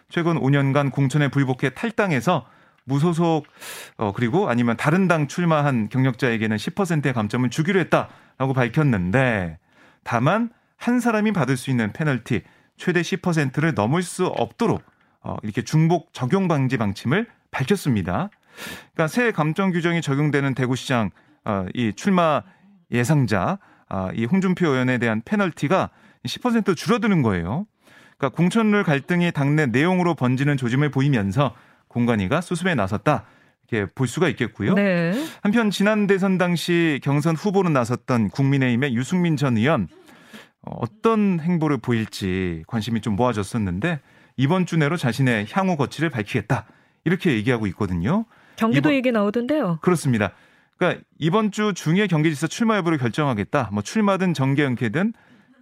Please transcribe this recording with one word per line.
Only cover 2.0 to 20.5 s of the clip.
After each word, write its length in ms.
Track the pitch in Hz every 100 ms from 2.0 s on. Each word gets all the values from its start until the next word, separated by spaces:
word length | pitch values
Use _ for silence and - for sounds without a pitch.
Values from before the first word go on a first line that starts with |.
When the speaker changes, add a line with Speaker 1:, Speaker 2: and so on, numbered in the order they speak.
| 196 135 175 160 - _ _ _ 127
Speaker 1:
무소속, 600 | 139 175 160 170 156 143 - - - - -
어, 160 | 107
그리고 360 | 101 120 170 180
아니면 280 | 120 120 113
다른 300 | 147 185 185
당 200 | 165 139
출마한 600 | - 170 151 143 120 104
경력자에게는 680 | 131 131 117 127 113 110 107
십 180 | - -
퍼센트의 380 | 180 156 135
감점을 360 | 117 104 123 123
주기로 300 | 156 160 190
했다라고 720 | - 156 110 - _ - 135
밝혔는데, 1040 | 131 117 160 147 104 90 127 131 107 85 80 _ _ - _
다만 460 | - 117 139 214 233 - _ _
한 220 | 240 247
사람이 320 | 233 214 214
받을 240 | 196 123 127
수 120 | -
있는 220 | 123 104
페널티 520 | - 151 123 - 101 - _ _ -
최대 260 | 185 175
십 180 | 165 190
퍼센트를 520 | 185 160 135 143 165
넘을 300 | 104 107 170
수 240 | 175 - 180
없도록, 560 | - - - 220 107 - _ _ _
어, 140 | - 95
이렇게 200 | 107 120
중복 500 | 110 156 160 175 -
적용 340 | - 127 190 185
방지 300 | 147 131 123
방침을 500 | 104 95 117 185 233 _ _
밝혔습니다. 800 | - 135 202 143 107 87 101 196 - _ - - - -
그러니까 140 | - 160
새 240 | 240 233
감점 400 | 202 156 156 190
규정이 300 | 175 170 170
적용되는 520 | 147 139 151 143 139